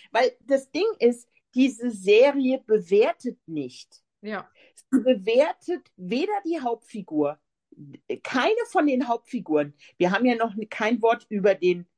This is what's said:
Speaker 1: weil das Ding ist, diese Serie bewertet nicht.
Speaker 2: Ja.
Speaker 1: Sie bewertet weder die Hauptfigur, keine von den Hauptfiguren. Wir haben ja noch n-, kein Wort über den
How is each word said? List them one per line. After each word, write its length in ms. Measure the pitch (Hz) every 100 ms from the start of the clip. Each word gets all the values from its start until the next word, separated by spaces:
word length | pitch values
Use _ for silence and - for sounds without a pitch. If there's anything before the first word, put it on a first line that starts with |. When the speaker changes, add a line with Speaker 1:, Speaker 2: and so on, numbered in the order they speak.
| _
Speaker 1:
weil 260 | 226 254 -
das 300 | 240 269 -
Ding 140 | 294 440 403
ist, 280 | 240 240 - _ _
diese 360 | 247 262 214 247
Serie 680 | 202 185 214 277 277 254 262 -
bewertet 720 | 214 170 202 269 - 254 - -
nicht. 560 | 156 127 - - _ _ _
Speaker 2:
Ja. 260 | 208 - - _ _ _ _
Speaker 1:
Sie 80 | 254
bewertet 840 | 247 214 190 240 320 - - 349 - _
weder 380 | 180 240 403 415
die 160 | 320 330
Hauptfigur, 800 | 247 226 _ 214 180 156 143 151 _ _ _ - 147 131 - -
keine 340 | - 262 302 453 453
von 180 | 381 294
den 220 | 254 240
Hauptfiguren. 640 | 233 - 240 180 151 147 - _ _
Wir 140 | 175
haben 160 | 202 247
ja 80 |
noch 200 | 233 226
n-, 140 | 196 214
kein 320 | - 220 233
Wort 240 | 226 233 -
über 240 | 208 202
den 320 | 147 180 175 175